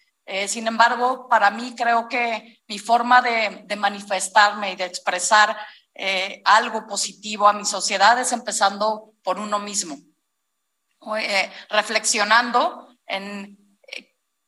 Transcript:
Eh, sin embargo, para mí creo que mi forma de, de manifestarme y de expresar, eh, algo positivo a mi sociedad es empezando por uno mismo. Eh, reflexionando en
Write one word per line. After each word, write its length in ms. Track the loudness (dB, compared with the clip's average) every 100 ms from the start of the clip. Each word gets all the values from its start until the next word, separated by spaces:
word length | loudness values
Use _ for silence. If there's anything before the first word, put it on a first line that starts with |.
| _ _ -10
Eh, 220 | -6 -6
sin 200 | -4 -4
embargo, 600 | 2 2 4 0 -2 0
para 220 | 2 2
mí 240 | 0 -8 -4
creo 320 | 0 0 0
que 560 | -4 -4 -6 -10 _ -14
mi 120 | -10
forma 420 | 0 0 4 4
de, 420 | 4 0 -2 -6 -10
de 100 | -4
manifestarme 960 | -4 -4 -6 -6 2 4 4 2 -6
y 40 | -6
de 80 | -8
expresar, 720 | -6 -4 -4 2 4 4 0 -12 -20 _
eh, 480 | -8 -4 -4 -4 -4 4
algo 420 | 4 4 -4 -6
positivo 600 | -6 -6 -8 -12 2 2
a 60 |
mi 120 | 4 -2
sociedad 520 | -4 -4 2 4 4
es 120 | 0
empezando 840 | -4 -6 0 0 0 -2 -4 -10 _
por 160 | -6 -6
uno 200 | -4 -6
mismo. 380 | -4 -6 -8 -12 _ _ _ _ _ _ _ _ _ _ -8 -4
Eh, 340 | 0 0 -2 -8 -2
reflexionando 1300 | 0 0 0 0 0 4 4 4 2 0 -2 -16 _ -10
en 520 | -10 -8 -12 -14 -20 _ _ _ -18 -18 _ _ _